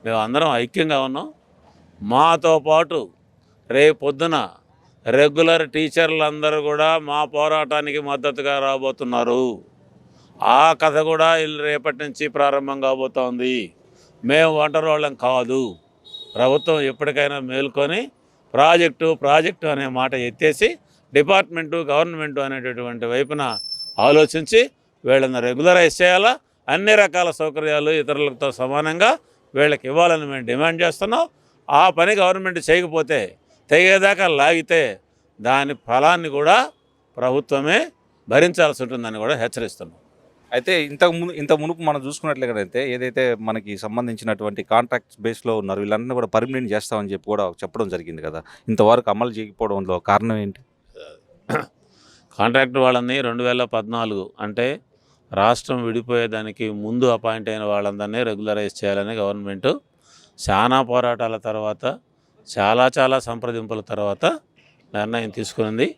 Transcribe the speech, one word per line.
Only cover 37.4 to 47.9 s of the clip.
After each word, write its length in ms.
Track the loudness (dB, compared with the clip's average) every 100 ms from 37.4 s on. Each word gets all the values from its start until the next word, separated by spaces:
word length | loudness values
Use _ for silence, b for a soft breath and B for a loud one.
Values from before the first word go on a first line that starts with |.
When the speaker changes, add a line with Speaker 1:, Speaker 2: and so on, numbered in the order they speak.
| -2 -2 0 0 -2 _ _ _ 0
Speaker 1:
భరించాల్సి 560 | 2 4 2 0 0 -6
ఉంటుందని 340 | -6 -8 -6
కూడా 140 | -4 -2
హెచ్చరిస్తున్నాం. 580 | -4 -4 -10 -10 -20 _ _ _ _ _ _ -4
Speaker 2:
అయితే 180 | 0 -2 -2
ఇంతకు 240 | 2 2 2
ము-, 140 | -6 -6
ఇంత 140 | 0 0
మునుపు 200 | 0 -4 -4
మనం 140 | -4 -6
చూసుకున్నట్లయితే 760 | -8 -6 -4 -4 -4 -4 -4 -4 -4
ఏదైతే 280 | -4 -2 0 -2 -4
మనకి 240 | -6 -8 -10
సంబంధించినటువంటి 800 | -6 -6 -6 -6 -6 -4 -6 -8 0
కాంట్రాక్ట్ 460 | 0 2 -6 _ _ -8
బేస్‌లో 280 | -6 -4 -2
ఉన్నారు 180 | -2 -4
వీళ్ళందరినీ 320 | -2 -4 -2 -4
కూడా 100 | -2 -2
పర్మనెంట్ 340 | -2 -6 -4
చేస్తామని 380 | -4 -4 -6 -4
చెప్పి 140 | -8 -4
కూడా 140 | -2 -2 -4
చెప్పడం 260 | -12 -6 -4